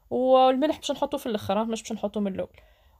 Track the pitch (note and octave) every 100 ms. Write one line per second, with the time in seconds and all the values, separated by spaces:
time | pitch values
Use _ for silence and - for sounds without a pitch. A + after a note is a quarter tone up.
0 | - A#3+ B3+ C4 C4 C4 D4+ D#4 - C4+
1 | C#4 C#4+ B3+ G#3 - G3 A3+ A3 - A3
2 | G3+ G#3+ G3+ F#3 - _ _ _ _